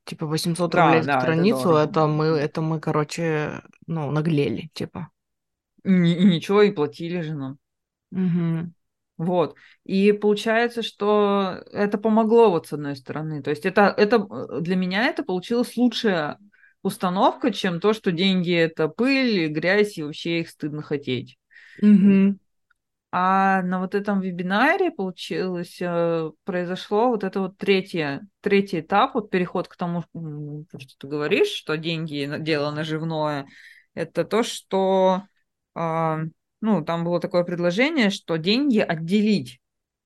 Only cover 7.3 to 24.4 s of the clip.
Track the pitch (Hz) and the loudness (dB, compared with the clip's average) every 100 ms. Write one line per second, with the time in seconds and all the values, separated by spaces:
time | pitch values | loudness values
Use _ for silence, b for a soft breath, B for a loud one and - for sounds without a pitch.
7.3 | 156 135 139 _ _ _ _ _ 185 185 | -8 -10 -12 _ _ _ _ _ -4 0
8.3 | 170 165 165 170 - _ _ _ - 165 | 0 0 -2 -6 -12 _ _ _ -6 -2
9.3 | 180 151 b b b - 196 202 208 208 | 0 0 b b b -4 2 4 4 2
10.3 | 202 226 220 233 233 220 - 208 208 208 | 0 0 0 0 -4 -10 -4 0 2 2
11.3 | 202 190 - - - 202 208 220 214 220 | 0 -2 -6 -10 -4 -2 0 2 2 4
12.3 | 233 226 165 - 151 143 139 - 147 156 | 6 6 4 -2 -8 -8 -8 -10 -8 -6
13.3 | 151 139 147 190 185 202 - 208 226 202 | -6 -4 -4 0 2 4 4 2 2 0
14.3 | 226 - 123 165 185 185 190 262 330 285 | -8 -8 -6 -2 -2 -2 -2 -2 -4 -6
15.3 | 180 - 240 240 - 247 - 220 175 151 | -6 -2 -2 -2 0 0 2 0 0 -2
16.3 | - _ b b _ 196 - 185 180 269 | -8 _ b b _ -8 -4 -2 2 2
17.3 | - 277 202 196 170 202 220 196 165 196 | 2 -2 -2 -4 0 0 0 -2 0 2
18.3 | 185 175 175 165 - 156 - 247 269 254 | 2 2 2 0 0 -4 0 0 2 2
19.3 | 202 160 151 170 202 208 180 147 160 175 | 0 0 -2 2 2 2 -2 -10 -8 -4
20.3 | 170 160 - 151 151 147 147 135 123 127 | -4 -6 -8 -8 -8 -6 -6 -4 -6 -8
21.3 | _ _ B B B 208 202 202 196 196 | _ _ B B B 6 8 8 6 4
22.3 | 196 _ _ _ _ _ _ _ 180 185 | 0 _ _ _ _ _ _ _ -2 2
23.3 | 190 196 190 180 185 185 202 202 202 190 | 4 4 2 0 -2 -2 -2 0 -2 -2
24.3 | 175 | -4